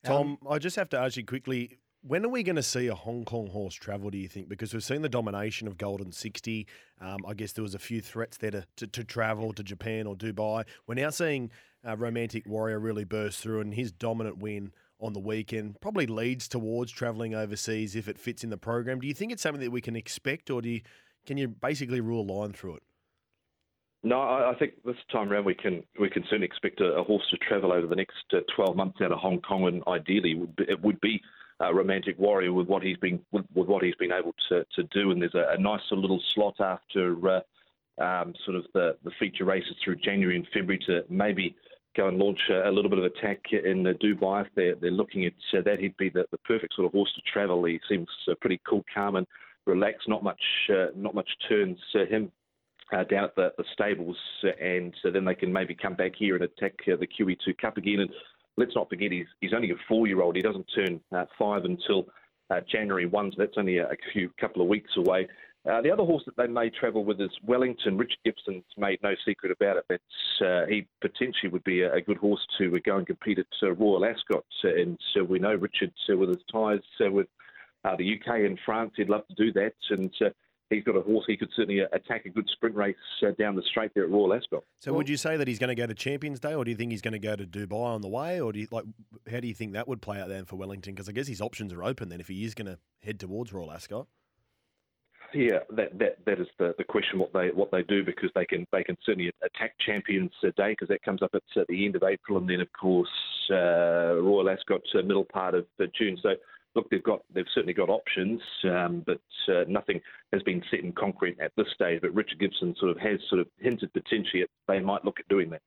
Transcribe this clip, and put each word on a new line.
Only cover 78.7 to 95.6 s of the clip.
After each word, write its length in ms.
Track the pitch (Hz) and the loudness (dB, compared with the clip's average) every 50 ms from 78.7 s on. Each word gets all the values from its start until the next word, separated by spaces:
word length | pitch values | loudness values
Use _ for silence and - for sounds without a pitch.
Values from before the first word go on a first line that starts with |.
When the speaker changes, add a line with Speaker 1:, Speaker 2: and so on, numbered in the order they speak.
| 110 113 113 107 - | 0 0 -2 -2 -2
Speaker 3:
he'd 120 | - 101 92 | -2 2 2
love 180 | 101 104 - | 2 0 0
to 80 | _ 95 | _ 0
do 180 | - 107 113 95 | 2 2 4 4
that. 180 | 98 98 110 - _ - - | 4 2 2 -2 _ -4 -2
And, 240 | 104 95 95 92 - - | 0 0 0 -2 0 2
uh, 80 | 110 101 - _ _ _ _ _ _ _ | 2 2 2 _ _ _ _ _ _ _
he's 160 | 110 107 98 | 0 0 2
got 120 | - 101 | 2 2
a 40 | 95 | 2
horse, 240 | 87 101 110 110 - | 4 4 2 2 4
he 100 | - 107 - | 0 -2 -2
could 120 | 113 95 - | -2 -4 0
certainly, 240 | - 110 92 101 98 | 0 0 2 4 2
uh, 60 | 95 95 - | 2 2 0
attack 320 | 95 - - 120 113 - | -4 -2 -2 -6 -6 -6
a 20 | 98 | -4
good 200 | 87 110 101 - - | -4 -2 -2 -2 -4
sprint 240 | - - 113 107 | 0 -2 -2 0
race, 200 | 104 101 101 95 - - - - - - | 2 0 0 0 -4 -10 -12 -4 0 2
uh, 80 | 104 98 - | 2 2 2
down 180 | 107 107 104 | 0 0 0
the 60 | 92 - | -2 -2
straight 300 | - - 117 110 101 _ | 0 0 0 -2 0 _
there 100 | 104 95 | 0 2
at 60 | 82 | 4
Royal 240 | 95 104 101 92 95 | 4 4 6 6 4
Ascot. 300 | - - - - 78 - _ _ _ | 2 0 -4 -6 -6 -6 _ _ _
Speaker 1:
So 120 | - 139 139 | -6 -2 0
Speaker 2:
Well 60 | 160 | 0
Speaker 1:
would 100 | 151 139 | 0 0
you 80 | 147 | -2
say 220 | 135 - 160 160 156 | -2 0 -2 0 0
that 100 | 143 127 | 0 0
he's 100 | 120 107 | 0 0
gonna 160 | 127 123 123 | 0 0 0
go 120 | 117 120 | -2 -2
to 80 | 113 110 | -4 -4
Champions 460 | - - 135 143 143 143 151 143 123 | -4 -4 -4 -4 -4 -4 -6 -8 -6
Day, 140 | - 147 156 | -6 -4 -2
or 120 | 151 123 | -2 -2
do 60 | 117 117 | -2 -2
you 40 | |
think 140 | 104 117 120 | -2 -2 -4
he's 120 | 117 101 104 | -4 -4 -4
gonna 160 | 117 110 107 | -4 -4 -4
go 180 | 98 107 107 | -4 -4 -4
to 100 | 101 101 | -4 -6
Dubai 480 | 90 82 101 104 92 98 113 120 120 117 | -10 -8 -8 -6 -4 -4 -2 -2 -2 -2
on 80 | 110 104 | -4 -6
the 60 | 95 | -6
way, 300 | 104 123 147 165 180 180 | -6 -6 -4 -4 -4 -2
or 140 | 147 113 104 | -2 -2 -4
do 60 | 107 | -4
you, 100 | 107 104 | -8 -6
like, 140 | 113 117 101 107 110 _ 113 _ - - _ - | -6 -8 -8 -8 -14 _ -20 _ -20 -20 _ -8
how 100 | 113 123 | -8 -6
do 80 | 120 120 | -6 -6
you 60 | 107 | -8
think 180 | - 113 107 95 | -8 -8 -6 -6
that 160 | 104 113 - | -6 -6 -6
would 140 | 131 110 - | -6 -8 -6
play 180 | - 101 101 | -8 -8 -8
out 80 | 95 90 | -6 -8
then 160 | 95 95 92 | -8 -10 -10
for 120 | - - | -10 -12
Wellington? 380 | 92 95 95 98 98 90 98 98 | -10 -10 -10 -10 -12 -12 -12 -12
'Cause 140 | 95 98 95 | -12 -12 -8
I 40 | 101 | -6
guess 140 | 117 139 | -6 -6
his 140 | 139 120 90 | -6 -6 -6
options 320 | 104 117 - - 110 98 87 | -6 -8 -6 -8 -10 -10 -8
are 100 | 87 87 | -6 -4
open 280 | 110 139 - 117 90 | -4 -4 -4 -8 -10
then 100 | 85 87 | -10 -12
if 80 | 85 - | -12 -10
he 160 | 95 95 107 | -8 -8 -8
is 100 | 113 110 | -8 -8
gonna 240 | - 110 98 92 87 _ _ _ _ _ | -10 -10 -12 -12 -14 _ _ _ _ _
head 160 | 104 107 98 | -10 -10 -8
towards 320 | 101 90 95 107 120 110 | -8 -10 -8 -8 -8 -8
Royal 220 | 98 95 85 80 76 | -10 -10 -10 -10 -12
Ascot. 360 | 82 - - 101 113 143 _ _ _ _ _ _ _ _ _ _ _ _ _ _ _ _ _ _ _ _ _ _ _ - - - | -16 -14 -10 -10 -10 -10 _ _ _ _ _ _ _ _ _ _ _ _ _ _ _ _ _ _ _ _ _ _ _ -20 -8 -2
Speaker 3:
Yeah, 260 | 147 131 117 101 - | 2 2 2 2 2